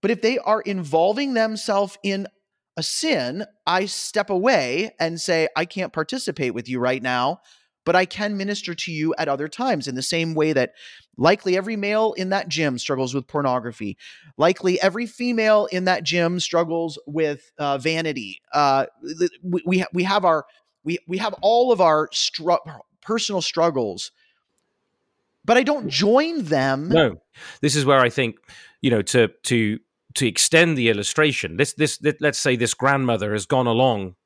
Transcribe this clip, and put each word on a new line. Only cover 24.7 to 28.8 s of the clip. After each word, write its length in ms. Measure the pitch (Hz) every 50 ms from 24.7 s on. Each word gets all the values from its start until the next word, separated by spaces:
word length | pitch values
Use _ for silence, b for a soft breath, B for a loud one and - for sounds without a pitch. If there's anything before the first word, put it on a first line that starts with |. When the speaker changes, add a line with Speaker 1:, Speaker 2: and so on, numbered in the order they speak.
| _ _ _ _ _ _ _ _ _ _ _ _ _ _ _
Speaker 1:
but 140 | - 233
I 60 | 247 262
don't 260 | 262 294 285 226 -
join 560 | 139 135 185 202 226 262 302 330 339 311 214
them. 440 | 151 151 127 131 135 135 135 151 170
Speaker 2:
No, 320 | 151 165 156 120 90 76 _ _ B B B B B B
this 140 | - 151 131
is 80 | 151 135
where 160 | 135 139 135
I 100 | 127 120
think, 280 | - - 131 113 104 _ B B B B B B B B